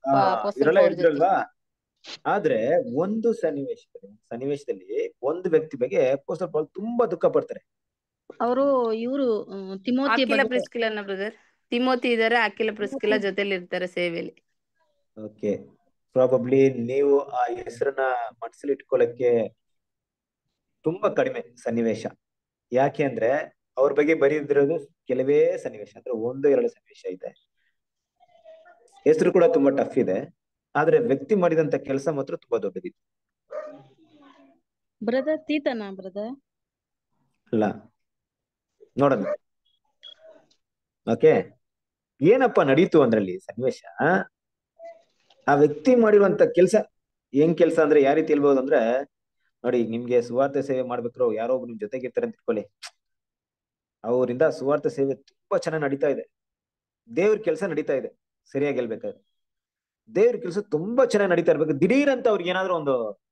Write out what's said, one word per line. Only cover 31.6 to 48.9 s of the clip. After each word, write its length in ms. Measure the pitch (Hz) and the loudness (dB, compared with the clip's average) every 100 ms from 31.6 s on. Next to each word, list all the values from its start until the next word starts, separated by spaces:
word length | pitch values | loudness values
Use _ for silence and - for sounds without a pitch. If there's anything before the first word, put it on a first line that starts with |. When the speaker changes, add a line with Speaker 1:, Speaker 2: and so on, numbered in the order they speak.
| 151 | 0
Speaker 1:
ಕೆಲಸ 340 | 139 - 135 147 | -4 -4 -4 -4
ಮಾತ್ರ 280 | 143 135 170 | -6 -8 -10
ತುಂಬಾ 220 | _ 113 | _ -4
ದೊಡ್ಡದಿದೆ. 440 | 101 92 - _ _ _ _ _ _ 605 605 - - 403 _ 294 277 _ _ _ _ _ _ _ | -4 -8 -14 _ _ _ _ _ _ -14 -14 -20 -20 _ _ _ -20 _ _ _ _ _ _ _
Speaker 3:
Brother 420 | 220 254 277 311 311 | -4 -2 -2 -6 -4
ತೀತನಾ 440 | 302 294 233 202 | -4 -2 -6 -10
brother? 520 | 196 190 196 214 277 _ _ _ _ _ _ _ _ _ _ _ | -12 -14 -10 -10 -12 _ _ _ _ _ _ _ _ _ _ _
Speaker 1:
ಅಲ್ಲ, 400 | 107 104 - - _ _ _ _ _ _ _ _ _ - - | -2 -2 -4 -16 _ _ _ _ _ _ _ _ _ -12 0
ನೋಡೋಣ. 280 | 139 123 - 605 _ _ _ _ _ _ - _ - - _ _ _ _ _ _ - | 2 2 -2 -8 _ _ _ _ _ _ -20 _ -20 -20 _ _ _ _ _ _ -4
ಓಕೆ, 480 | 113 156 120 92 _ _ _ _ _ _ _ | 2 4 4 -2 _ _ _ _ _ _ _
ಏನಪ್ಪ 380 | 151 254 262 226 | 4 4 4 2
ನಡೀತು 420 | 147 135 190 160 | 2 4 4 4
ಅಂದ್ರಲ್ಲಿ 360 | 127 110 95 92 | 4 2 0 -8
ಸನ್ನಿವೇಶ? 460 | - - 127 - - - 139 190 - _ _ _ _ _ - - _ _ _ _ - | -12 -4 -4 -4 -16 -2 0 0 -4 _ _ _ _ _ -20 -20 _ _ _ _ 0
ಆ 60 | |
ವ್ಯಕ್ತಿ 400 | 143 151 - 262 | 4 4 4 2
ಮಾಡಿರುವಂತ 480 | 247 214 208 196 - | 4 6 6 4 4
ಕೆಲ್ಸ, 320 | 170 - 180 214 - _ _ _ _ | 2 6 4 4 0 _ _ _ _
ಏನ್ 240 | 135 160 160 | 2 2 4
ಕೆಲ್ಸ 200 | 165 160 | 2 4
ಅಂದ್ರೆ 240 | 151 151 | 4 6
ಯಾವ 120 | 135 | 6
ರೀತಿ 180 | 156 160 | 2 2
ಹೇಳ್ಬೋದು 280 | 147 143 135 | 2 4 4
ಅಂದ್ರೆ, 420 | 131 147 113 | 2 2 2